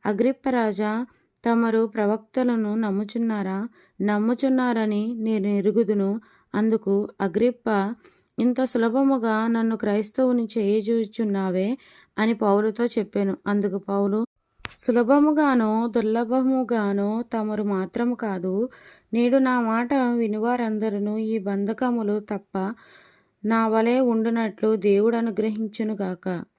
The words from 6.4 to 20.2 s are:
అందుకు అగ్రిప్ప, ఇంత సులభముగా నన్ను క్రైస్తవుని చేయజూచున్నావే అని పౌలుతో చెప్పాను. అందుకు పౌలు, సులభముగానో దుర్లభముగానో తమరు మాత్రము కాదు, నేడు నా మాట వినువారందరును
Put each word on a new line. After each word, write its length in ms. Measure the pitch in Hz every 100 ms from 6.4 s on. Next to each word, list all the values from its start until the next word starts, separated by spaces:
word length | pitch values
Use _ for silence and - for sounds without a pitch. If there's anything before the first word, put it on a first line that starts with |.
| _ 208
అందుకు 520 | 220 220 208 196 208 -
అగ్రిప్ప, 720 | 196 190 240 240 - 208 196 233 - _ _ -
ఇంత 240 | 233 247
సులభముగా 840 | 254 240 226 247 277 262 226 220 226
నన్ను 300 | 226 226 220
క్రైస్తవుని 680 | 208 208 208 - 262 247 220 226
చేయజూచున్నావే 1200 | 202 214 202 233 214 - 214 196 190 180 196 269 - - _ -
అని 160 | 220
పౌలుతో 520 | 226 214 202 220 214 233
చెప్పాను. 520 | 233 208 202 196 196 -
అందుకు 300 | 202 196 196
పౌలు, 480 | - 196 202 214 233 _ _ _ - -
సులభముగానో 1080 | - 240 233 285 294 302 294 254 220 220 233
దుర్లభముగానో 1400 | 233 214 226 226 262 262 262 233 233 202 202 202 220 233
తమరు 300 | 226 214 208
మాత్రము 520 | 208 196 190 - 240 240
కాదు, 540 | 220 185 185 190 254 - - - _
నేడు 240 | 226 240 269
నా 240 | 262 254
మాట 320 | 226 226 240
వినువారందరును 1200 | 277 247 240